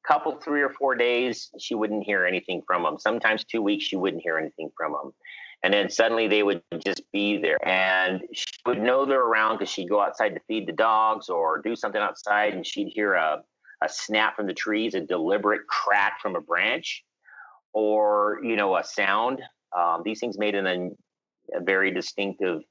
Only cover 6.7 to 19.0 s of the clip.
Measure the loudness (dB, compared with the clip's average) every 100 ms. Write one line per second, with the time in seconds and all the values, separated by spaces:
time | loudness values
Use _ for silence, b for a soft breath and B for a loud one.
6.7 | -6 -4 -4 -4 -2 0 0 2 0 2
7.7 | 2 2 2 2 -2 -6 -10 -10 -4 -2
8.7 | 2 4 4 4 2 4 4 2 0 -4
9.7 | -4 0 2 2 0 -2 -2 -4 -4 -2
10.7 | 2 2 4 2 0 -2 0 0 0 -2
11.7 | -2 -2 0 -2 -2 0 2 2 -2 -8
12.7 | -6 -4 -2 2 2 2 -2 -6 _ B
13.7 | B -6 -4 -2 0 0 0 -6 -4 -2
14.7 | -2 0 -2 -2 -2 2 2 2 0 -2
15.7 | -2 2 2 2 -2 -6 -6 -2 0 0
16.7 | -2 -6 -10 _ _ B B B B _
17.7 | 0 2 4 4 4 2 0 -2 0 2
18.7 | 2 0 -2